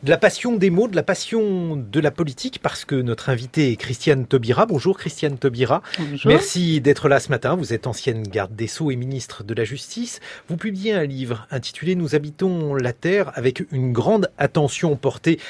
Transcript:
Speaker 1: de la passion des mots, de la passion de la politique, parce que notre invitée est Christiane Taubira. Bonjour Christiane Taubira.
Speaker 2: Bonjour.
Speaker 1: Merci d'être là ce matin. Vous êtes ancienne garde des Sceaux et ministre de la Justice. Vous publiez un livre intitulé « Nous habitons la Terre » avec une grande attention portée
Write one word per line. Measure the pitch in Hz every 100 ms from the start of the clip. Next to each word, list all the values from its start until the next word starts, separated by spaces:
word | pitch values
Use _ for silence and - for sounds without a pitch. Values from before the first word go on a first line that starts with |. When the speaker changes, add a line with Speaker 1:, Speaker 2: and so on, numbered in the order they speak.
Speaker 1:
de | 139
la | 165
passion | 202 - 247 226
des | 190
mots, | 170 233
de | 175
la |
passion | 170 180 - 226 208 185 165 147
de | 104 151
la | 151
politique, | - 156 123 262 -
parce | - - -
que |
notre | 135 123 113 -
invitée | 123 127 160 135
est | 113
Christiane | - 117 160 135
Taubira. | 120 135 113 127
Bonjour | 226 147 175 190
Christiane | 165 - 151 135
Taubira. | 139 117 123 151 - -
Speaker 2:
Bonjour. | 147 143 143
Speaker 1:
Merci | 156 - 180 170 156
d'être | 139 139 143
là | 135
ce | -
matin. | 123 131 180
Vous | 110
êtes | 113 127
ancienne | 107 131 113
garde | 104 104 95 107
des | 113
Sceaux | - 151
et | 123
ministre | 127 135 - -
de | 104
la | 117
Justice. | 110 139 - 226 240 - - - -
Vous | 170
publiez | 220 190 220
un | 196
livre | 143 135 120 113 -
intitulé « | 131 - - 160
Nous | 180 151
habitons | 151 147 - 190 175 151
la | 139 123
Terre » | - 165 202 160
avec | - 127 127 143
une | 135 127
grande | 120 120 220 185 -
attention | 143 165 143 - 170 135
portée | 127 - 165 165 -